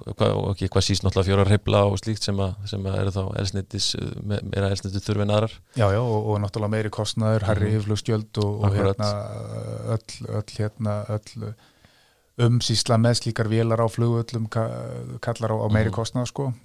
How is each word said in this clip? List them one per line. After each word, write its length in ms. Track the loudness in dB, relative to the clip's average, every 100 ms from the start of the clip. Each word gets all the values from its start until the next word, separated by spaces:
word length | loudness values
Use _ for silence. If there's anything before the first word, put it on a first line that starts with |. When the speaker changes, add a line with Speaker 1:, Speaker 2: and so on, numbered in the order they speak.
Speaker 1:
hvað, 300 | -6 0 2 2
og 140 | 0 -2
ekki 140 | 0
hvað 140 | 2
síst 200 | 2 2
náttúrulega 260 | 2 2 4
fjórar 180 | 4 6
hreyfla 380 | 4 4 4 4
og 120 | 2
slíkt 240 | -2 -4
sem 120 | -2 0
að, 180 | -2 -4 -6
sem 160 | -4
að 140 | -2 0
eru 100 | 0
þá 100 | -2 -2 -2
eldsneytis, 580 | -4 -4 -4 -2 -2 -2 -4 -6
me-, 180 | -4 -4
meira 260 | -2 -2 0
eldsneytis 360 | 0 -4 -4 -2
þurfi 160 | 0
en 80 | 2
aðrar. 240 | 2 0 -4 -8 2
Speaker 2:
Já, 120 | 2
já, 80 | 4
og, 260 | 2 0 0
og 120 | 0
náttúrulega 280 | 0 -2 -2
meiri 200 | 0 -2
kostnaður, 520 | -4 -4 0 2 2
hærri 260 | 2 2 2
Speaker 1:
Mhm. 80 | 2
Speaker 2:
yfirflugsgjöld 580 | 0 -2 0 -2 -2 -2
og, 260 | -2 2
og 20 | 2
Speaker 1:
Akkurat. 320 | 2 2 0
Speaker 2:
hérna, 120 | -2 -2 -6 -10 -10 -8 -8 -6 -2
öll, 420 | -4 -4 -12 -6
öll, 260 | -6 -6 -4
hérna, 480 | -4 -2 -4 -2 -4
öll 440 | -6 -6 -10 -10 -12 _ _ _ _ _ _ _ 0
umsýsla 560 | 2 4 2 0 2 4
með 180 | 4 2
slíkar 300 | 0 -2 0
vélar 300 | 2 2 2
á 40 | 0
flugvöllum 580 | 2 2 2 0 -4 -2
ka-, 680 | -2 -2 -4 -8 -10 -10 -8
kallar 320 | -6 -2 -2
á, 60 | 0
á 80 | 2
meiri 180 | 2 2
Speaker 1:
Mhm. 60 | 0
Speaker 2:
kostnað, 320 | -4 -2 -4
sko, 260 | -4 -4 -6